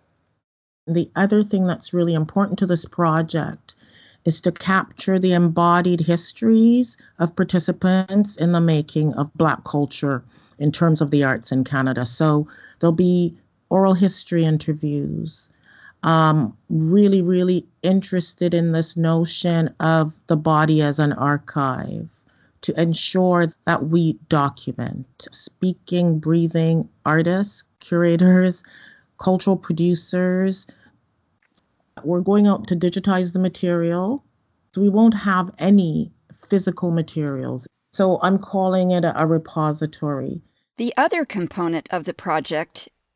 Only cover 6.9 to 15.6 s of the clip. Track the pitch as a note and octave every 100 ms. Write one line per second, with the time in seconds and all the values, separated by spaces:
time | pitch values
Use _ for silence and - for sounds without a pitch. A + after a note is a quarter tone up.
6.9 | - - - E3+ - F#3 F#3 D#3+ E3+ F#3
7.9 | F#3 F#3 G3+ G3+ - E3+ E3+ E3+ D#3 D3+
8.9 | D#3 D3+ - D3 - D#3+ C3+ - D3 C#3
9.9 | - D3 C3 - _ _ - D3 D3+ E3+
10.9 | D3+ D3+ D3 C3+ A#2+ - C3 B2+ C3+ C3
11.9 | B2 B2 - D#3 D3+ D3+ - - - E3+
12.9 | E3 F3+ F3+ F3 - _ _ - F#3 F#3+
13.9 | F3+ F#3+ - - E3+ D#3+ D#3 - D3+ D3+
14.9 | D3 D3 D#3 D#3+ - - _